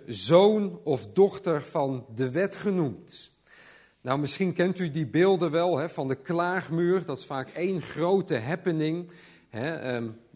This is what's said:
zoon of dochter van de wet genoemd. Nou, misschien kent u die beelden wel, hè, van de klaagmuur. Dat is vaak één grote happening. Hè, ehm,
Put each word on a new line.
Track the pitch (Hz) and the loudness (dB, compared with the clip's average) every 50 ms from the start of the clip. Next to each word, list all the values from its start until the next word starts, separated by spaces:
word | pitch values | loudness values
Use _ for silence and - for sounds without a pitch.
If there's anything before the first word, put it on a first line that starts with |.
| - | -10
zoon | - 113 98 - 110 165 180 196 208 214 214 202 196 175 170 - | -6 -4 -2 4 6 8 8 8 8 6 4 0 -2 -6 -6 -4
of | 156 139 120 - | -2 -2 -2 -4
dochter | 104 - 180 196 196 196 - - 180 160 147 | 0 4 4 6 4 4 0 -2 -2 -2 -2
van | 135 - - 160 143 135 135 127 117 - 110 | -2 -4 -2 0 0 0 -2 -4 -8 -8 -4
de | 113 131 127 | -4 -2 -2
wet | 123 165 196 196 196 | 0 0 -2 -2 -2
genoemd. | - - 208 190 180 160 127 95 - - - - - - - _ _ _ - - - - - - - - _ _ _ | -4 -2 -2 0 0 0 -2 -2 -8 -12 -14 -12 -12 -12 -14 _ _ _ -20 -20 -20 -20 -20 -20 -20 -20 _ _ _
Nou, | - 127 131 143 | -4 -2 0 0
misschien | 147 139 - - 190 180 - | 0 -2 -2 0 0 0 0
kent | - 175 190 185 185 | 2 0 0 0 -2
u | 180 165 | -4 -4
die | 135 165 156 | -2 -4 -4
beelden | 110 101 156 180 196 196 170 175 160 | 0 2 4 6 6 4 4 2 0
wel, | 143 165 170 180 170 | 0 2 2 2 0
hè, | 135 156 175 | 0 -2 -4
van | - - 139 | -4 -4 -4
de | 131 131 | -2 -4
klaagmuur. | - - - 165 170 175 180 185 185 143 127 160 165 175 175 185 190 175 | -4 -4 -4 -2 0 0 0 -2 -2 -4 -2 -2 0 2 2 2 2 0
Dat | 170 139 | -4 -6
is | - - | -8 -8
vaak | - 143 135 127 - | -8 -6 -8 -8 -8
één | - 156 175 190 190 170 | -6 -4 -2 -2 -2 -4
grote | 123 - - 151 165 175 196 196 180 - 156 | -6 -6 -4 -2 2 2 2 2 2 0 -2
happening. | 120 110 135 170 180 - 185 165 156 156 156 160 175 175 170 - - - - - - _ _ | -2 -2 -2 -4 -4 -2 -2 0 0 0 0 -2 -4 -6 -10 -16 -20 -20 -20 -20 -20 _ _
Hè, | - 107 123 156 165 | -8 -6 -6 -6 -6
ehm, | 143 - 131 123 120 117 113 110 113 - _ - | -6 -4 -4 -4 -4 -4 -6 -10 -12 -20 _ -14